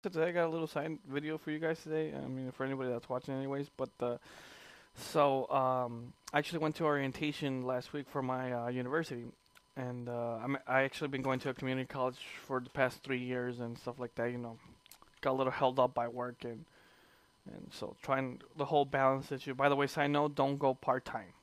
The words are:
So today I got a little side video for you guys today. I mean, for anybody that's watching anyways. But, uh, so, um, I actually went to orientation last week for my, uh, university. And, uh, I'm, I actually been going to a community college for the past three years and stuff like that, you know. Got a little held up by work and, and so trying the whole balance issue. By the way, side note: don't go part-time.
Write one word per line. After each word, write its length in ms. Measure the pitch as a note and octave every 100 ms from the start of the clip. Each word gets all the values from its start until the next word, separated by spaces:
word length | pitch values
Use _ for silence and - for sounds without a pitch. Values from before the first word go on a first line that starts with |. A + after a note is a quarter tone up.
So 60 | G3+
today 180 | F3 E3
I 20 |
got 160 | F3 E3
a 20 |
little 200 | E3 D#3+
side 280 | D3+ D#3+ D#3 -
video 300 | C#3 D3+ D#3
for 120 | -
you 80 | D3+
guys 240 | D#3+ D#3+
today. 320 | D#3+ D#3 D#3 C#3+
I 120 | C#3
mean, 240 | C3 B2+
for 120 | -
anybody 240 | C3+ C3+ B2+
that's 200 | A#2+ -
watching 260 | B2+ C3+
anyways. 340 | C3+ C3+ C#3 C#3 -
But, 140 | C3 _
uh, 180 | B2 A#2+ - - - - - - -
so, 560 | - - D#3+ C#3+ C3+ B2+
um, 640 | C3+ C3 B2+ B2 A#2 A#2+ - -
I 60 | D3
actually 220 | D3 E3+
went 160 | D#3 D#3
to 80 |
orientation 840 | D#3+ C#3+ C3+ B2 D3+ C#3+ C#3+ C3 B2+
last 260 | B2+ -
week 160 | D3 C3+
for 140 | D3
my, 300 | C3 B2+ B2+
uh, 160 | A#2+ A#2+
university. 560 | B2+ B2 D#3 D#3+ B2 A#2+ - _ - _ -
And, 320 | B2+ B2 A#2+
uh, 300 | A#2+ A#2 A2+
I'm, 160 | A#2+ C#3 -
I 140 | C3
actually 260 | C3+ - D3+
been 140 | C3+
going 180 | C3 C3
to 80 | C#3+
a 60 |
community 340 | B2+ C3+ C3 B2+
college 320 | C#3 B2+ B2+ - - -
for 140 | C3
the 100 | B2
past 320 | - C3 -
three 160 | - B2+
years 400 | B2 B2+ B2 A#2+
and 180 | A#2 A#2
stuff 220 | - B2
like 160 | A#2+
that, 160 | - A#2+
you 80 | B2
know. 180 | A#2+ A2+ - - - - - -
Got 120 | C3+
a 0 |
little 200 | C3 C3
held 280 | - C3+ C3
up 140 | B2+
by 120 | B2+ A#2+
work 380 | A#2+ B2 A#2+
and, 200 | B2 A2+ D#3+ - - - - - _ _ -
and 140 | - -
so 240 | - - -
trying 400 | - C3+ C3 B2 - -
the 100 | C#3
whole 180 | D3+
balance 480 | C#3 C#3 C3+ C3+ C3
issue. 200 | C3+ C#3
By 160 | C3 C#3
the 60 |
way, 140 | C#3 C#3
side 240 | - C#3+
note: 240 | D3 D3+ C#3+
don't 220 | C#3 C#3
go 160 | C#3
part-time. 580 | C3 - C3 - A#2 F#2+ -